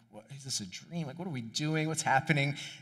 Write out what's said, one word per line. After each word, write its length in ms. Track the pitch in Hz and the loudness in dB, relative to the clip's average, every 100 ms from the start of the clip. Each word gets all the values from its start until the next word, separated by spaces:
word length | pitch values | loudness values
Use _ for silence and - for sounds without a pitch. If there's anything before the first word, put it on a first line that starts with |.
| _ | _
"What, 140 | - - 139 | -20 -16 -14
is 80 | 135 | -6
this 160 | - | -6
a 40 | 95 | -6
dream? 400 | - - 170 151 | -10 -8 -6 -6
Like, 120 | 170 | -6
what 80 | 185 | -6
are 40 | |
we 100 | 131 | -6
doing? 460 | 113 107 151 156 156 | -4 -2 0 2 2
What's 160 | 151 | 0
happening?" 520 | - 131 - 147 143 143 - - | 4 4 6 4 4 0 -8 -12